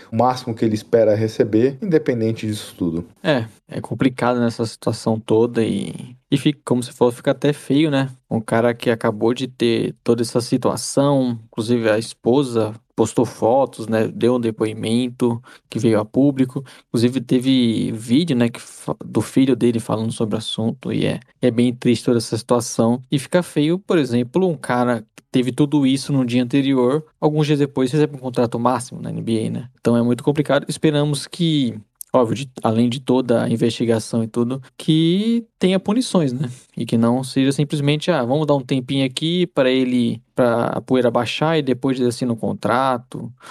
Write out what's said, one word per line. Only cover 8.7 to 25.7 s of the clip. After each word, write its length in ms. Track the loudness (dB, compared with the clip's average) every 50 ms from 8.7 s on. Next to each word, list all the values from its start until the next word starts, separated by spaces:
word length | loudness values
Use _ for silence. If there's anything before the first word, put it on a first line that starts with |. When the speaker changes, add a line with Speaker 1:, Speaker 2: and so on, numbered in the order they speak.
| 0
Speaker 2:
que 160 | 0 0 0
acabou 440 | 0 2 0 -2 0 2 0 0 0
de 140 | 0 -4
ter 480 | -8 -4 0 0 2 2 0 0 -4 -6 -2 _
toda 180 | 0 2 2
essa 180 | 0 -2 -2 -4
situação, 1000 | -2 0 -2 0 0 -2 -2 -2 -6 -2 0 0 2 2 2 2 0 0 -4 -6 -10
inclusive 420 | -10 -8 -6 -2 0 0 2 2 2
a 80 | 2
esposa 760 | 0 -2 -6 -12 -2 0 2 2 2 2 2 0 0 -2 -2 -4 -10 _ _ _
postou 300 | -2 -2 0 2 0 -2
fotos, 600 | -2 -2 0 2 2 4 4 2 0 -4 -8 -6
né? 200 | -2 0 0 0
Deu 280 | -2 -2 0 0 2 2
um 40 | 2
depoimento 1040 | 0 -2 -2 -2 -4 -4 -4 -6 -4 -2 0 0 0 -2 -2 -2 -2 -2 -2 -4 -8 -14 -20 -20 _ _
que 100 | -6 -2
veio 200 | 0 2 2 2
a 60 | 0
público. 580 | 0 2 2 2 2 2 2 -2 -2 -2 -8 -10 -10 -16 -20 _
Inclusive 320 | _ 0 0 0 2 0 -2
teve 720 | -2 0 0 0 2 2 2 4 2 2 0 0 -2 -4
vídeo, 440 | -6 -6 -2 2 2 2 2 2 2
né, 140 | 2 2 0
que 120 | 0 -6
fa-, 340 | -14 -18 -20 -12 -8 -8 -8 -8 -10
do 180 | -4 -2 -2
filho 340 | -2 0 2 2 4 4 2
dele 240 | 2 2 0 0 0
falando 320 | -2 -4 -4 -2 -2 -4
sobre 240 | -4 -4 -4 -4 -4
o 20 |
assunto 560 | -4 -6 -6 -6 -4 -4 -4 -4 -4 -6 -6 -4
e 120 | -2 -2
é, 140 | -2 -2 -4 -8 _ _ _
é 80 | -2 0
bem 240 | 2 2 2 2 0
triste 320 | 0 0 0 0 2 2
toda 120 | 2 2
essa 200 | 2 0 -2 -4
situação. 640 | -6 0 0 0 0 0 -2 0 0 2 2 0 -2 -2 _
E 60 | -4
fica 240 | -4 -2 0 0 0
feio, 380 | 0 0 -2 0 0 0 0 -2
por 180 | 0 0 2
exemplo, 500 | 2 2 2 0 -2 -2 0 0 0 0
um 80 | 0 -2
cara 460 | -4 -4 -2 0 0 2 0 0 -2 -4 -10 _
que 80 | -20 _ _
teve 220 | 0 0 0 0 0
tudo 340 | 0 0 2